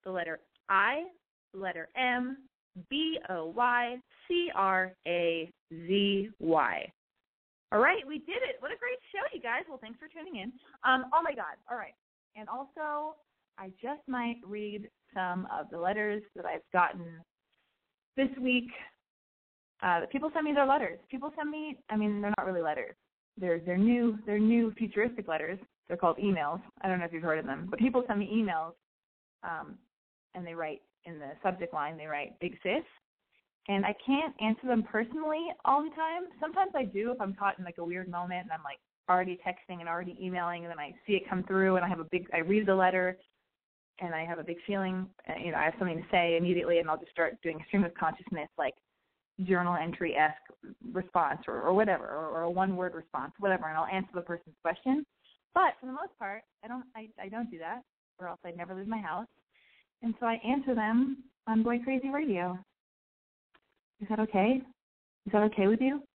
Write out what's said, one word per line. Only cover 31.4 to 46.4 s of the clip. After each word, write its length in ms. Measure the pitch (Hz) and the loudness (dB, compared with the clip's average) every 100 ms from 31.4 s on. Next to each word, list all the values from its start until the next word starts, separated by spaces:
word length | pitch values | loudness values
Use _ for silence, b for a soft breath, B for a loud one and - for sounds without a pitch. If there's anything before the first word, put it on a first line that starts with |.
subject 320 | 196 180 170 | -2 -2 -6
line, 240 | 156 147 165 | -4 -4 -6
they 80 | 156 | -8
write, 320 | 147 143 - | -6 -8 -8
"Big 180 | 175 - | -8 -4
Sis." 220 | 185 254 - _ _ _ _ _ _ _ - | -2 -2 -2 _ _ _ _ _ _ _ -2
And 160 | 196 | 0
I 100 | 196 208 | 0 -2
can't 300 | - 277 311 - | 0 2 0 -2
answer 260 | 214 220 254 | 0 0 2
them 160 | 233 | 2
personally 640 | 226 214 233 311 311 311 339 - | 2 -2 -2 -4 -2 -2 -4 -2
all 180 | - 277 | 2 2
the 80 | 311 | 2
time. 340 | 311 320 339 359 - | -4 -4 -4 -8 -6
Sometimes 320 | 311 370 381 | -4 0 0
I 100 | 339 | 0
do 260 | 220 196 226 | -2 -2 -2
if 100 | 254 | -2
I'm 140 | 196 | -4
caught 240 | 190 202 190 | 0 -2 -2
in, 60 | |
like, 140 | 180 175 | -10 -8
a 60 | |
weird 240 | 170 180 185 | -6 -6 -6
moment 340 | 175 180 180 | -6 -4 -6
and 100 | 185 | -6
I'm, 100 | 160 | -10
like, 140 | 147 143 _ _ - | -10 -14 _ _ 2
already 280 | 180 180 180 196 | 4 4 -4 -6
texting 340 | 180 - 175 | -8 -12 -10
and 80 | 170 | -4
already 280 | 170 180 175 | -4 -4 -6
emailing, 440 | 185 180 175 175 | -4 -2 -2 -4
and 60 | 170 | -8
then 80 | 165 | -10
I 160 | 147 - - | -10 -12 0
see 80 | |
it 140 | 196 - | 0 2
come 140 | 185 | -4
through 320 | 180 190 190 185 | 2 4 6 6
and 80 | |
I 40 | 180 | 2
have 120 | 170 | -2
a 40 | |
big, 240 | 165 180 180 | -2 -4 0
I 60 | 170 | 0
read 280 | 165 208 196 | 4 4 6
the 80 | |
letter 440 | 190 185 185 180 185 _ _ _ _ _ _ _ - | 6 6 4 0 -2 _ _ _ _ _ _ _ -10
and 140 | 180 | -6
I 100 | 160 | -6
have 140 | 165 165 | -4 -6
a 60 | |
big 120 | 165 170 - | -6 -8 -4
feeling, 400 | 196 190 185 185 - - | -2 0 -2 -4 -10 -10
uh, 60 | 160 | -6
you 140 | 170 | -4
know, 60 | 156 | 0
I 60 | |
have 100 | 156 - | 0 2
something 200 | 180 160 | -2 -2
to 100 | - | 2
say 260 | 185 170 | 4 6
immediately, 420 | 165 | 4